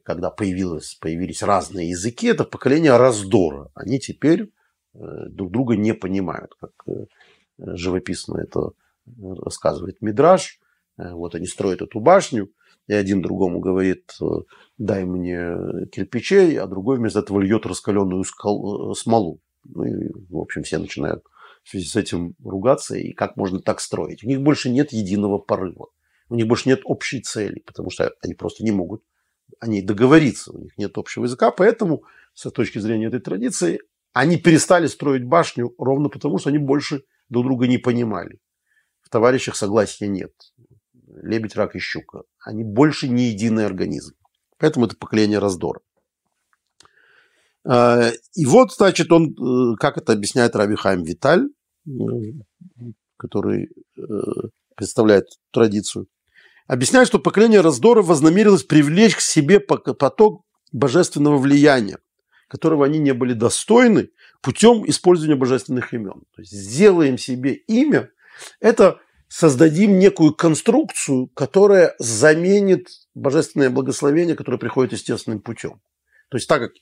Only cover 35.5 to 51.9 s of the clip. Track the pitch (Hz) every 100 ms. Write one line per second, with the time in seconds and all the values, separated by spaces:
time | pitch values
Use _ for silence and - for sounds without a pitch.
35.5 | - 120 - 123 135 147 - 147 180 147
36.5 | 147 139 143 139 139 - _ _ 120 127
37.5 | 127 123 123 127 120 117 95 87 - _
38.5 | _ _ _ _ _ _ 117 117 131 -
39.5 | - 104 110 98 - 104 95 - _ _
40.5 | _ 117 _ _ 123 _ - 90 110 107
41.5 | - 101 95 - 78 - - - _ -
42.5 | 110 113 104 151 143 139 120 123 101 113
43.5 | 110 104 92 92 73 - _ _ _ _
44.5 | _ 156 143 113 - - 107 107 104 101
45.5 | 87 78 - _ _ _ _ _ _ _
46.5 | _ _ _ _ _ _ _ _ _ _
47.5 | _ - 120 120 120 117 117 _ - 135
48.5 | 196 262 - 196 - 160 170 160 - 123
49.5 | 127 123 110 147 147 - 110 101 135 120
50.5 | 110 104 104 98 92 82 90 135 180 285
51.5 | - _ _ 156